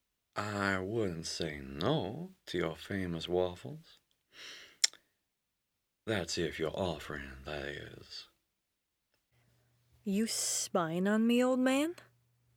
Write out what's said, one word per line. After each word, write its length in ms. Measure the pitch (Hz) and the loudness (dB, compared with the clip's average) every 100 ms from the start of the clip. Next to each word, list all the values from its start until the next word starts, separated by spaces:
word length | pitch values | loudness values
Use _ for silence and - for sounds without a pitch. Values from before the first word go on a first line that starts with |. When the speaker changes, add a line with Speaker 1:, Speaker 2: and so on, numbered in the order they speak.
| _ _ _ - | _ _ _ -4
Speaker 1:
I 440 | 104 101 98 95 | -2 2 4 4
wouldn't 480 | 95 117 101 82 80 | 2 0 0 -2 -6
say 320 | - 82 73 | -2 -4 -4
no 720 | 67 71 104 156 95 135 185 - - | -8 0 2 2 0 -6 -10 -14 -4
to 100 | 90 | 0
your 180 | 82 78 | 0 -2
famous 500 | - 98 92 82 80 | -4 -2 -2 -4 0
waffles. 720 | 90 90 90 127 156 - - _ _ _ - - - - - - - _ _ _ _ _ _ _ _ _ _ - | 2 2 -2 -10 -12 -16 -20 _ _ _ -18 -16 -16 -20 -2 -2 -2 _ _ _ _ _ _ _ _ _ _ -2
That's 300 | 104 82 - | -2 -2 -2
if 200 | 78 76 | -2 -2
you're 140 | 76 | -4
offering, 720 | - 90 78 - 73 69 67 78 | 0 -2 -2 -6 -10 -10 -12 -8
that 200 | 73 69 | -6 -6
is. 640 | 73 - - - - - _ _ _ _ _ _ _ _ _ _ _ _ _ _ _ _ _ 208 | -8 -12 -16 -16 -16 -16 _ _ _ _ _ _ _ _ _ _ _ _ _ _ _ _ _ 0
Speaker 2:
You 220 | 196 226 | 2 2
spying 800 | - - - - 190 160 175 190 | 0 0 -2 0 0 2 2 4
on 180 | 220 226 | 4 6
me, 160 | 240 | 6
old 160 | 254 254 | 6 4
man? 360 | 254 269 320 359 - _ _ _ _ | 4 4 2 -2 -16 _ _ _ _